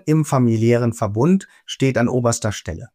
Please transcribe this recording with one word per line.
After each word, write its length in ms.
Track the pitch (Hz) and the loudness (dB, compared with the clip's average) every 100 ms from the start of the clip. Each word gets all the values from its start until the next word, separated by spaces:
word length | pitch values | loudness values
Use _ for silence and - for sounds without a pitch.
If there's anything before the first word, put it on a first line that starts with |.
im 220 | - 156 151 | 2 0 2
familiären 640 | 135 120 113 113 120 123 | 2 2 2 2 2 0
Verbund 560 | 117 107 107 151 190 - _ | -2 -4 0 2 2 0 _
steht 320 | - - 135 127 | -16 -2 -2 0
an 120 | 117 | 0
oberster 440 | 127 120 110 110 | 0 0 -2 -4
Stelle. 360 | - - 82 - | -6 -8 -12 -14